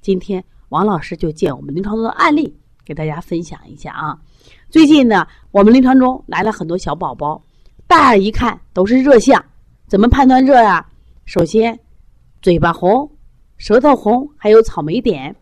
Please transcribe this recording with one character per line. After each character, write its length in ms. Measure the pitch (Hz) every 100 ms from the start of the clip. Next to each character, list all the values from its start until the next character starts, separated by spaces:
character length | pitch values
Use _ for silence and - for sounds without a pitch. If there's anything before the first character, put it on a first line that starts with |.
今 180 | - 190
天 240 | - 190 - _ _
王 160 | 151 202
老 120 | 185
师 160 | -
就 160 | 175 160
借 220 | 156 160
我 80 | 131
们 140 | 143
临 80 | 147
床 120 | 196
中 80 | 220
的 80 | 226
案 220 | - 330
例 220 | 294 302 - _ _ _
给 80 |
大 100 | 156
家 160 | 156 151
分 220 | - 170
享 180 | 170 - -
一 80 | 147
下 160 | 156
啊。 260 | - 151 - _ _ _ _ _
最 160 | 320 302
近 200 | 311 247
呢， 200 | 202 165 _ _
我 120 | 202
们 120 | 202
临 80 | 247
床 160 | 254 262
中 260 | 254 262 -
来 160 | 160
了 80 | 202
很 160 | 208 156
多 120 | 175
小 160 | 170
宝 200 | 151 170
宝， 280 | 123 147 156 _ _ _ _ -
大 260 | 339 285
人 100 | 214
一 80 | 196
看 280 | - 240 - -
都 140 | - 190
是 160 | 254
热 160 | 262 254
象， 260 | 202 233 - _ _ _ _
怎 140 | 190
么 80 | 233
判 180 | 254 269
断 160 | 262
热 140 | 262 262
啊？ 240 | 220 175 - - _ _ -
首 180 | -
先 340 | 170 214 226 226 _ _ _ _ _ _
嘴 180 | - 170
巴 140 | 170
红、 380 | 165 180 226 - _ - _ _ _
舌 200 | - 214
头 160 | 285
红， 340 | 262 214 240 294 _
还 120 | 208
有 140 | 220
草 180 | 226 -
莓 200 | 151 190
点。 360 | 240 156 135 -